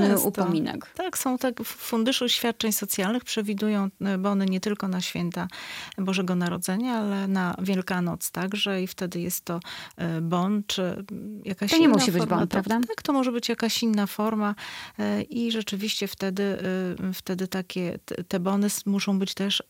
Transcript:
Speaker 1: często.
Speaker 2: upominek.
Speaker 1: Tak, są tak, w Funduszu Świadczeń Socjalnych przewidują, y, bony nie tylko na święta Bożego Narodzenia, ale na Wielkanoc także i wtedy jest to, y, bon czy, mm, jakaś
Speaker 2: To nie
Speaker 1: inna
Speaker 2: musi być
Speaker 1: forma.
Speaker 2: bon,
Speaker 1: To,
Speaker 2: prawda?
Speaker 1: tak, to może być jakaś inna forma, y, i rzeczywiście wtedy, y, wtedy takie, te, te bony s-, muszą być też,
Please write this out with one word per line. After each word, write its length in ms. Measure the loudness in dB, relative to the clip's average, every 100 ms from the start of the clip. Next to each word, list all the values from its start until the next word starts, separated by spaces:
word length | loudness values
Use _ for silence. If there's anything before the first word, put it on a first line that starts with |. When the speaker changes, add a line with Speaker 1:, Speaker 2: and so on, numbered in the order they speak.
| 6
Speaker 1:
często. 200 | 4 2
Speaker 2:
upominek. 640 | 2 2 2 0 -4 -10 -8
Speaker 1:
Tak, 220 | -6 -2
są 200 | -2 0
tak, 220 | 0 -2
w 40 | -6
Funduszu 600 | -10 -2 0 2 2 2
Świadczeń 420 | 2 0 0 0
Socjalnych 520 | 0 -2 0 0 0
przewidują, 640 | -2 -2 -2 0 2 2 0 -2 -2 0
y, 20 |
bony 280 | 2 2 2
nie 140 | 2
tylko 280 | 0 -2 -2
na 140 | -2
święta 460 | -2 -2 -4 -4 -6 -8 -12 -12 -12 -4
Bożego 380 | -2 0 0 0
Narodzenia, 580 | 0 -2 -2 -2 0 -2
ale 300 | 0 -2 0
na 280 | 0 0 0
Wielkanoc 680 | 0 0 0 0 0 -2 -6
także 520 | -4 -2 0 0 0
i 40 | -2
wtedy 320 | -4 -4 -2
jest 240 | -2 -4 -4
to, 140 | -4 -6 -12 -14 -4 -2 0
y, 40 |
bon 420 | 2 2 4 2 0
czy, 140 | 0
mm, 580 | 0 -2 -6 -10 -8 -10 -8
jakaś 260 | -2 2
Speaker 2:
To 60 | 8
nie 60 | 8
Speaker 1:
inna 80 |
Speaker 2:
musi 180 | 8 6
być 80 | 4
Speaker 1:
forma. 160 | 2 2
Speaker 2:
bon, 100 | 2
Speaker 1:
To, 40 |
Speaker 2:
prawda? 280 | 2 2 2 0
Speaker 1:
tak, 140 | -2
to 120 | 0
może 180 | 2 2
być 180 | 0 -2
jakaś 340 | 0 0 2
inna 240 | 2 2 2
forma, 480 | 0 0 2 0 -2 -8 -12 -12 -4
y, 240 | 0 0
i 280 | -2 -2 0
rzeczywiście 560 | 0 -2 -4 -2 -2 -4
wtedy, 360 | -2 -2 0 0 0 -2 -2 -2 -2 -4
y, 40 |
wtedy 340 | -4 -4 -4 -2
takie, 520 | -2 -4 -4 -4 -4 -8
te, 180 | -8
te 160 | -4 -2
bony 260 | 2 2 2
s-, 200 | 0 0
muszą 340 | 0 2 2
być 140 | 0
też, 300 | -2 -2 -2 -2